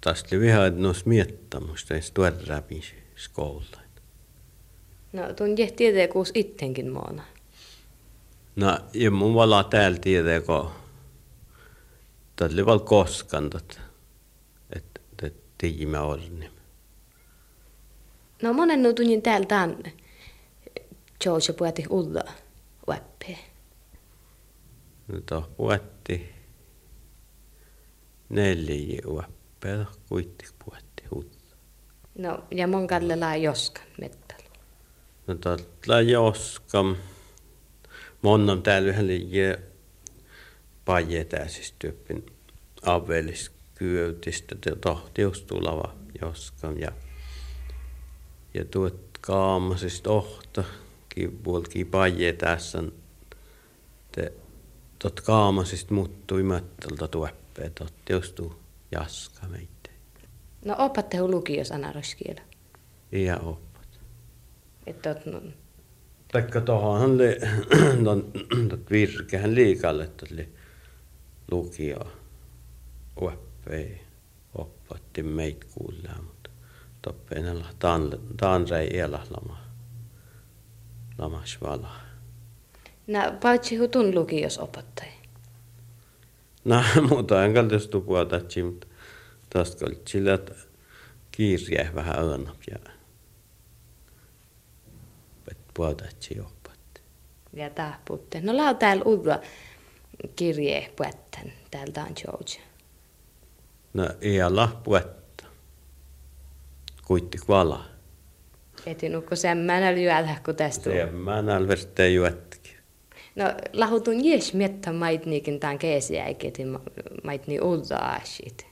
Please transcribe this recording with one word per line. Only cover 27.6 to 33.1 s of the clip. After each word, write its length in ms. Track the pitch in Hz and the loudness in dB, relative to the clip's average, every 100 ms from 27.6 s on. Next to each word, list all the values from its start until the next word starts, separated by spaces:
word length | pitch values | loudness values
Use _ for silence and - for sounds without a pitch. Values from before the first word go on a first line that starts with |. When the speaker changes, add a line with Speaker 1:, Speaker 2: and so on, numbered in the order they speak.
| - - - _ _ _ _ | -20 -20 -20 _ _ _ _
Speaker 1:
neljä 720 | 104 101 87 78 73 71 - - | 0 2 2 -2 -4 -4 -8 -6
ueppee, 800 | 76 80 - - _ 101 104 | -8 -8 -14 -20 _ -8 -6
to 60 | 104 - - | -6 -10 -8
kuitti 360 | 92 - - - - | -6 -6 -12 -20 -20
puhutti 380 | - - - - - | -20 -20 -20 -20 -12
ulla. 160 | 69 65 - _ _ _ _ - - - - | -10 -12 -20 _ _ _ _ -20 -20 -20 -12
Speaker 2:
No, 260 | 185 - - | -8 -8 -8
ja 160 | 180 180 | -2 0
mon 200 | 190 185 | 0 0
kalle 300 | 175 170 | 0 0